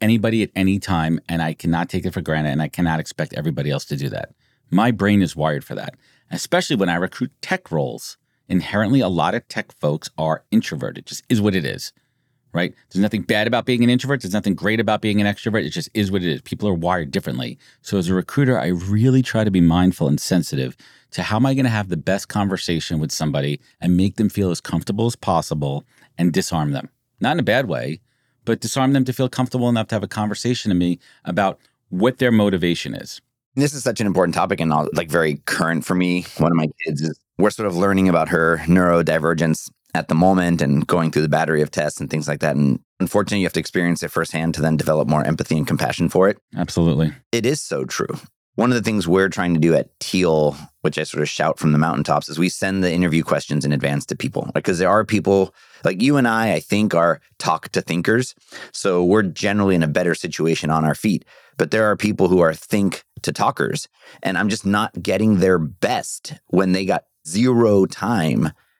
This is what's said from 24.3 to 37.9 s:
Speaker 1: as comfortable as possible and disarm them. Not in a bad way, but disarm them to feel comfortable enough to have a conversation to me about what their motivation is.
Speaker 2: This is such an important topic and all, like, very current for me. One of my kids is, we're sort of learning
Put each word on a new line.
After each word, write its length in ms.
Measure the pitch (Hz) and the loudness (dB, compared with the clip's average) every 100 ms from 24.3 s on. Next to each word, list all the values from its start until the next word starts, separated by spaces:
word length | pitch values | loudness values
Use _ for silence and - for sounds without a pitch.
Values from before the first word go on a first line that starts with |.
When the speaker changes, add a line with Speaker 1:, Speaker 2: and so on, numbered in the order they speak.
| - 95 | 0 -2
Speaker 1:
as 100 | 85 | -2
comfortable 460 | - 85 - 101 117 | -4 -4 -2 -2 -2
as 100 | - | -2
possible 680 | - 82 - 78 71 69 - _ _ - | 0 0 0 -4 -4 -6 -10 _ _ -2
and 120 | 87 | 0
disarm 420 | 82 - 82 76 | 0 -2 -2 -2
them. 180 | 67 - _ _ - | -4 -8 _ _ -4
Not 120 | 110 | -2
in 80 | 165 | 0
a 40 | 101 | 0
bad 120 | 117 117 | 0 0
way, 340 | 67 64 80 _ _ _ _ | -4 -6 -8 _ _ _ _
but 160 | - 113 | -4 -4
disarm 320 | 117 139 131 | -2 0 2
them 140 | 139 127 | 2 0
to 80 | |
feel 160 | 123 127 | -2 -2
comfortable 400 | - 127 127 120 | -2 -2 0 0
enough 160 | 117 107 | 0 0
to 80 | |
have 80 | 107 | -4
a 40 | 98 | -4
conversation 640 | - 107 101 117 120 107 | -4 -4 -2 -2 -2 0
to 60 | |
me 240 | 90 87 87 _ _ | 0 0 -2 _ _
about 340 | - 90 98 - _ _ - | -6 0 0 -2 _ _ -8
what 300 | 92 117 127 | 0 0 2
their 120 | 123 | 2
motivation 640 | 110 101 92 87 85 - | 4 4 2 0 -2 -4
is. 280 | - - - _ _ _ | -10 -12 -18 _ _ _
Speaker 2:
This 180 | 131 143 | -2 -2
is 100 | 143 | 0
such 200 | 123 104 | -4 0
an 40 | 104 | 0
important 280 | 87 87 | 2 2
topic 260 | 87 90 82 | 2 0 0
and 100 | 80 | 0
all, 160 | 76 76 | 0 0
like, 160 | 78 82 | -4 0
very 280 | 85 80 73 - | 0 0 -2 -4
current 400 | - 82 82 - | -2 -2 -2 -2
for 80 | |
me. 320 | 90 90 87 85 - | 0 0 0 -4 -2
One 160 | 80 | 0
of 40 | 80 | 2
my 120 | 78 - | -2 -4
kids 160 | - 73 | -8 -4
is, 180 | 78 76 _ - | -6 -8 _ 0
we're 120 | 101 | 0
sort 180 | - 104 | 0 -4
of 80 | 87 | 0
learning 320 | 98 | 2